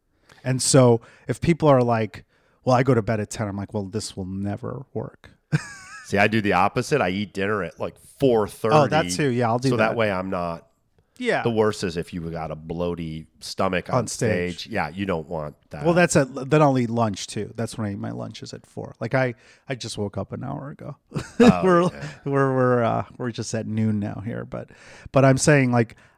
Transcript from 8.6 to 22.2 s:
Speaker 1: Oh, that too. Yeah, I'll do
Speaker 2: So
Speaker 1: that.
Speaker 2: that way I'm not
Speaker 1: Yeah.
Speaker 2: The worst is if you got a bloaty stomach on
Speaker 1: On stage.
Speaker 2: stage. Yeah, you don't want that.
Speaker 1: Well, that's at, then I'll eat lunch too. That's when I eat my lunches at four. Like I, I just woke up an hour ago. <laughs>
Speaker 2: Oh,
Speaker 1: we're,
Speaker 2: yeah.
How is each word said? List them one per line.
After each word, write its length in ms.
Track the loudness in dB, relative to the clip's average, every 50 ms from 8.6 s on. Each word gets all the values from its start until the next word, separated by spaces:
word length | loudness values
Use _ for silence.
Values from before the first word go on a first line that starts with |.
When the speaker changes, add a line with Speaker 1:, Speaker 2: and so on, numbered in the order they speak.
| -2 2 4
Speaker 1:
Oh, 120 | 4 4
that 220 | 4 2 0 0 0
too. 200 | -2 -2 -2 -2
Yeah, 180 | 0 0 0 0
I'll 80 | 0
do 120 | 0 0 0
Speaker 2:
So 80 | 2
Speaker 1:
that. 120 | 2 2 0
Speaker 2:
that 60 | 2
way 140 | 0 0 0
I'm 180 | 0 -2 -4 -4
not 380 | -4 -4 -4 -6 -8 -10 _ _ _ _ _ _ _ _ _ _ _
Speaker 1:
Yeah. 260 | -8 -4 -2 -2 0 0
Speaker 2:
The 80 | 0
worst 320 | 0 0 0 0 -2 -2 -6
is 140 | -6 -6
if 160 | -6 -8 -8 -10
you 60 | -10 -8 -8
got 180 | -8 -8 -8 -8
a 60 | -10
bloaty 720 | -12 -10 -10 -6 -4 -4 -4 -4 -6 -8 -8 -10 -12 -14 _ _ _
stomach 480 | -14 -12 -4 -2 -2 0 0 -2 -2 -2 -2
on 20 | -2
Speaker 1:
On 80 | -2
stage. 540 | -2 -6 -2 0 0 0 0 -2 -4 -6 -10
Speaker 2:
stage. 120 | -12 -6 -4
Yeah, 160 | -4 -4 -4
you 160 | -4 -6 -2
don't 220 | -2 -2 -4 -4 -6
want 260 | -8 -8 -8 -10 -12 _ _ _
that. 140 | -12 -2 0
Speaker 1:
Well, 80 | 2 4
that's 220 | 4 2 4 4
at, 340 | 0 0 0 -4 -12 -4 0
then 140 | 4 4 4
I'll 160 | 4 4 2
eat 100 | 0 0
lunch 380 | 0 0 0 -2 -2 -6 -10
too. 260 | -10 -8 -8 -8 -8 -6
That's 220 | -8 -8 -8 -6
when 80 | -6 -6
I 40 | -6
eat 80 | -6 -8
my 100 | -8 -10
lunches 440 | -8 -10 -12 -12 -14 -16 -16 -16 -16
at 100 | -18 _
four. 300 | _ -14 -14 -14 -14 -10 -10
Like 140 | -6 -2 0
I, 220 | 0 0 -2 -4 _ _ -20 -20 _ _ -10
I 60 | -10
just 240 | -8 -8 -10 -6 -6
woke 180 | -6 -6 -4
up 140 | -6 -8 -6
an 120 | -10 -10 -8
hour 260 | -8 -10 -10 -10 -12
ago. 240 | -16 -16 -16 -16 -16 _ _ _
<laughs> 100 | -10 -10 -10 -8 2 6
Speaker 2:
Oh, 220 | 6 6 6 4 2
Speaker 1:
we're, 180 | 4 4 4 4
Speaker 2:
yeah. 240 | 2 -2 -6 -14 -14 -14 -10